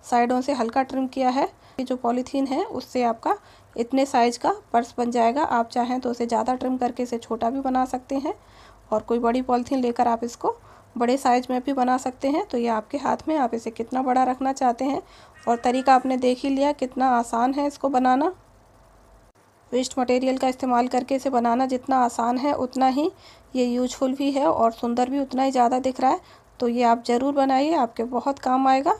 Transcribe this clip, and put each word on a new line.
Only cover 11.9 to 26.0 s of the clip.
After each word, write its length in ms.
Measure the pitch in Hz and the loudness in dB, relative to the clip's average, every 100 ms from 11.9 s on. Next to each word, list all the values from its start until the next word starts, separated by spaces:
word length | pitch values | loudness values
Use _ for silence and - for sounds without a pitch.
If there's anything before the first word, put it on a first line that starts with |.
| 254 | 0
सकते 280 | 262 254 277 | -2 -4 -2
हैं। 180 | 311 415 | 0 -2
तो 100 | 247 | -2
ये 100 | 233 | 0
आपके 280 | 220 214 285 | -2 -4 -4
हाथ 280 | 254 240 - | -2 -2 0
में, 80 | 311 | 0
आप 160 | 247 | 0
इसे 180 | 233 233 | -2 -8
कितना 300 | 226 226 254 | -10 -6 -2
बड़ा 200 | 262 254 254 | 0 2 2
रखना 280 | 254 262 | 0 -2
चाहते 320 | 269 254 240 269 | 0 0 0 -2
हैं। 160 | 294 - - - - - | -4 -6 -20 -20 -10 -2
और 100 | 240 | 0
तरीका 380 | 247 247 262 262 | 2 0 4 4
आपने 220 | 262 254 | 4 0
देख 200 | 254 254 | 0 0
ही 100 | 277 | -2
लिया, 220 | 269 277 | 0 0
कितना 360 | 294 254 254 262 | 0 -6 0 2
आसान 420 | 240 240 226 247 | 2 0 0 0
है 140 | 269 285 | 0 -2
इसको 220 | 285 269 | -2 0
बनाना। 440 | 254 254 254 320 370 - - _ _ - - - - _ _ _ _ _ | 2 2 2 0 -4 -20 -20 _ _ -20 -20 -20 -20 _ _ _ _ _
वेस्ट 260 | 240 254 - | -2 -2 -2
मटेरियल 380 | 240 247 262 262 | 0 2 2 0
का 100 | 262 | 0
इस्तेमाल 400 | 254 262 240 247 | -2 0 0 2
करके 280 | 254 254 269 | -2 0 -2
इसे 140 | 277 | 0
बनाना 360 | 254 233 233 262 | 0 2 0 0
जितना 300 | 254 254 262 | -2 0 2
आसान 380 | 240 247 233 254 | 2 0 -2 0
है, 160 | 285 285 | 0 -2
उतना 320 | 254 254 262 | -2 0 2
ही 220 | 262 320 - - - - 254 | 2 -2 -4 -20 -20 -8 -2
ये 100 | 247 | 0
यूजफुल 480 | 240 247 - 262 | 0 -2 0 -2
भी 160 | 269 285 | 0 0
है 140 | 277 302 | 2 2
और 260 | - 226 | 4 2
सुंदर 380 | 226 240 240 254 | 0 -2 0 0
भी 100 | 277 | 0
उतना 240 | 269 254 | -2 0
ही 80 | 269 | 0
ज़्यादा 280 | 262 240 254 | 2 2 2
दिख 200 | 262 254 | -2 0